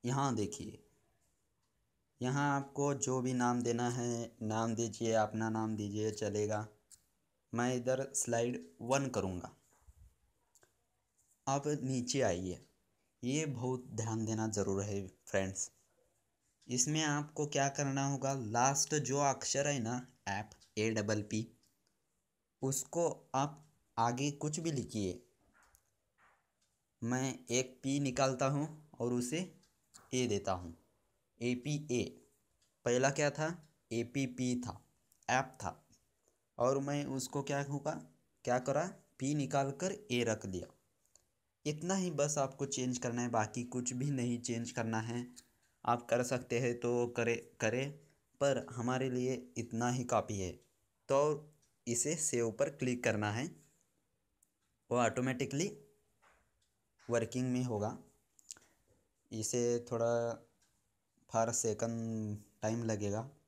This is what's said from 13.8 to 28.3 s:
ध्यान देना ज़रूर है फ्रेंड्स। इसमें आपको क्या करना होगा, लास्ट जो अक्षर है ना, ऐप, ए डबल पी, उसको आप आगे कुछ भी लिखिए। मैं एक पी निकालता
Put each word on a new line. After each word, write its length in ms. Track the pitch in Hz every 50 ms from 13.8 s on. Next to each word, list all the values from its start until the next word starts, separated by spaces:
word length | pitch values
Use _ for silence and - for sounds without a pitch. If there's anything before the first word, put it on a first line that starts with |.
| 127
ध्यान 380 | - 117 110 110 110 110 110 110
देना 240 | 107 110 110 113 110
ज़रूर 340 | 104 101 98 101 98 98 101
है 260 | 104 101 101 98 90
फ्रेंड्स। 640 | - _ _ - - 98 95 95 95 - - - _ _ _ _ _ _ _ _ _ _ _ _ _ _ _ _ _ _ _ -
इसमें 340 | 123 123 120 147 151 156 160
आपको 440 | 151 143 147 147 147 - - 151
क्या 220 | 147 - 143 139 139
करना 380 | 139 - 143 139 135 139 139
होगा, 280 | 139 139 131 131 135 139
लास्ट 600 | 135 120 104 107 120 123 135 139 139 - - 156
जो 240 | 151 135 117 135 143
अक्षर 480 | 143 139 131 127 - - - 139 143
है 120 | 147 143 135
ना, 280 | 110 110 123 123 123 - - _ _ 101
ऐप, 220 | 98 101 101 - - - - - _ 110
ए 120 | 107 113
डबल 320 | 110 107 104 104 107 107 104
पी, 340 | - - 107 110 - - _ _ _ _ _ _ _ _ _ _ _ _ _ _ _ _ _ _ _ _ _ -
उसको 680 | 131 127 - - - - 165 170 160 - - - _ -
आप 380 | 131 139 151 151 - - _ _ _ _ _ _ -
आगे 320 | 117 120 120 123 139 147
कुछ 300 | 143 143 - 151 151 175
भी 120 | 160 165 156
लिखिए। 540 | 131 - - - 107 101 92 87 - - _ _ _ _ _ _ _ - _ _ - _ _ _ _ _ _ _ _ - - _ _ _ _ _ _ _ _ _ _ _ _ _ _ -
मैं 420 | 117 123 127 131 135 127 - - -
एक 300 | 117 127 127 123 - - -
पी 180 | 135 139 143
निकालता 460 | 143 135 127 139 139 131